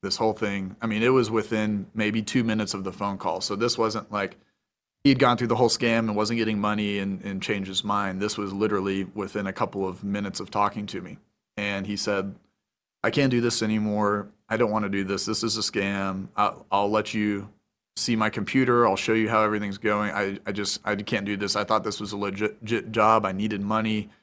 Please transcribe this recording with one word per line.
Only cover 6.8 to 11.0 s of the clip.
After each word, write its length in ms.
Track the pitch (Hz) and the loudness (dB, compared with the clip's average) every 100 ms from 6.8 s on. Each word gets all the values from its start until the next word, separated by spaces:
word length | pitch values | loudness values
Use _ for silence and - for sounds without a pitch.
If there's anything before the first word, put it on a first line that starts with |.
| 104 101 | 0 -2
and, 260 | 98 95 | -2 -4
and 200 | 98 98 | -6 -6
changed 260 | 95 104 95 | -4 -4 -2
his 140 | 95 | -4
mind. 360 | 104 101 101 95 | -2 0 0 -2
This 200 | 101 - | -2 -2
was 140 | 101 | -4
literally 520 | 98 107 101 95 98 92 | 0 2 2 0 -2 -4
within 320 | - 98 104 98 | -6 -6 -4 -4
a 80 | |
couple 340 | 95 110 101 95 | -2 -4 -2 -4
of 160 | 92 | -4
minutes 360 | 101 101 101 92 | -4 -4 -4 -8
of 100 | 101 | -6
talking 380 | 107 101 107 104 | 0 0 0 -8
to 120 | 98 | -8